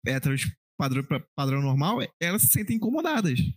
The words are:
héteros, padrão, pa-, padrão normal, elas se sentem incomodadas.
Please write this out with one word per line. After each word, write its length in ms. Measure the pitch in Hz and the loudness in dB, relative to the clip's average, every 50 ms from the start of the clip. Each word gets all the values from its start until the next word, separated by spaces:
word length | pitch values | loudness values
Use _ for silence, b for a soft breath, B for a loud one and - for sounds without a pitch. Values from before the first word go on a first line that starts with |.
| - | -2
héteros, 440 | 139 131 135 - 143 135 131 - - - _ _ _ _ - | -2 -2 0 0 0 0 0 -2 -4 -6 _ _ _ _ -4
padrão, 240 | 147 135 127 135 139 | -2 0 0 -2 -2
pa-, 180 | - 151 131 - _ _ | -2 -4 -4 -4 _ _
padrão 240 | - 143 135 135 139 | -4 -2 0 0 0
normal, 360 | 143 139 131 139 143 175 - - - - _ _ | 0 2 2 2 2 0 0 -2 -4 -8 _ _
elas 220 | 165 170 185 220 | -4 -2 0 2
se 60 | - - | 2 2
sentem 280 | - - 214 196 233 | 2 2 0 -2 -2
incomodadas. 640 | 226 220 220 262 311 320 339 311 233 202 165 127 120 - - - | -2 0 -2 -2 0 0 0 0 0 0 2 2 2 0 0 -2